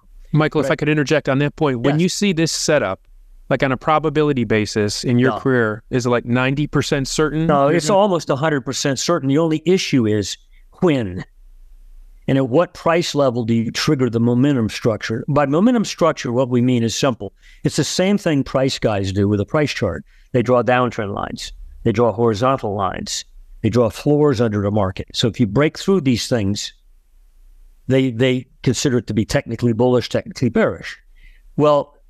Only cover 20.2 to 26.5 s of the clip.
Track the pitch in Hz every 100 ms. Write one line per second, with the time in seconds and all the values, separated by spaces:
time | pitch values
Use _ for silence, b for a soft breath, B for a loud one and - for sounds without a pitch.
20.2 | - 123 113 123 113 123 120 113 101 101
21.2 | - - - - - - 120 107 120 101
22.2 | 117 104 127 135 107 101 95 50 - -
23.2 | - - - - 107 117 113 - 147 147
24.2 | 147 117 117 104 101 104 92 - - -
25.2 | 117 - 107 117 156 - - 190 131 117
26.2 | - 120 98